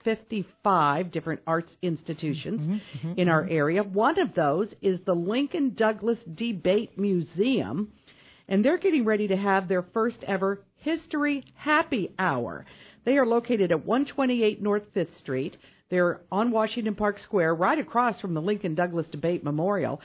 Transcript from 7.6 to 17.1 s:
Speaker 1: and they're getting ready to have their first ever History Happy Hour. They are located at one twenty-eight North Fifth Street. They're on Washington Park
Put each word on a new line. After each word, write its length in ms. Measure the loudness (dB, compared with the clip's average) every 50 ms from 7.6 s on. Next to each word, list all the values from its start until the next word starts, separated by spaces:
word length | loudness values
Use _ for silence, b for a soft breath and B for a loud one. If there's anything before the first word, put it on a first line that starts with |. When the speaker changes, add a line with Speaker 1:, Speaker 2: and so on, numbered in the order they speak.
| 0 -2 -4 -4 -4 -6 b b b b b b b b b b b b
Speaker 1:
and 160 | 2 4 4
they're 140 | 4 2 2
getting 260 | 2 2 2 2 2
ready 240 | 2 2 0 2 0
to 80 | 0
have 320 | 0 2 2 2 2 2 0
their 140 | -2 -2 -2
first 420 | -2 -2 -2 -2 -2 -2 -6 -6
ever 380 | -4 -2 0 0 -2 -2 -4 -8 _ _
History 680 | _ -4 -4 -4 -4 -6 -6 -4 -2 0 0 -2 -4 -6 -14 _
Happy 600 | -8 -2 2 2 2 2 0 -2 -2 -2 -4 -4 -2
Hour. 460 | 0 0 0 0 -2 -4 -6 -10 -14 B B B B B B B B
They 120 | 2 2
are 100 | 4 4
located 440 | 4 2 0 2 0 0 2 2 2
at 160 | 2 0 0
one 200 | 0 0 0 0
twenty-eight 540 | -2 -2 -2 0 0 2 2 2 2 0 0
North 220 | 0 0 0 0 -2 -4 -4
Fifth 240 | -4 -4 -4 -6 -16
Street. 380 | -8 -4 -4 -4 -4 -4 -8 b b b b b b -2
They're 320 | 0 2 2 2 0 -2 -8 -4
on 220 | -2 0 0 2 2
Washington 420 | 2 0 0 -2 -4 -4 -4 -2
Park 240 | 0 0 -2